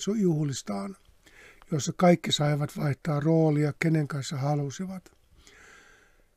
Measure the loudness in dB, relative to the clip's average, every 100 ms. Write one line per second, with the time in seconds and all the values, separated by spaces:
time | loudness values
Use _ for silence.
0 | -2 0 2 2 -2 -4 -6 -8 -8 -12
1 | _ _ _ -20 -20 -20 -6 -4 -4 4
2 | 6 6 2 0 0 0 -2 -4 -4 -2
3 | -2 -2 2 4 4 2 0 0 0 2
4 | 0 -4 -8 -4 -2 -2 -4 -8 -12 -12
5 | -18 _ _ _ -20 -20 -20 -20 -20 _
6 | _ _ _